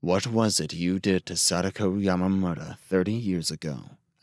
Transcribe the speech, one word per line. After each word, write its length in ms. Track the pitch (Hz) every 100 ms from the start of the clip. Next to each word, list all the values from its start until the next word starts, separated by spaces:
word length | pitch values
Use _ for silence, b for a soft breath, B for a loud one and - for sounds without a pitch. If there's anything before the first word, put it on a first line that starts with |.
what 240 | 87 92 123
was 360 | 113 110 95
it 120 | 78
you 240 | 82 87 92
did 280 | 101 92 -
to 100 | 85
Sadako 600 | - 87 92 - 104 98
Yamamura 800 | 98 90 92 95 92 78 78 -
thirty 340 | - 95 92
years 400 | 113 113 90 80
ago 460 | 80 80 67 - - _ _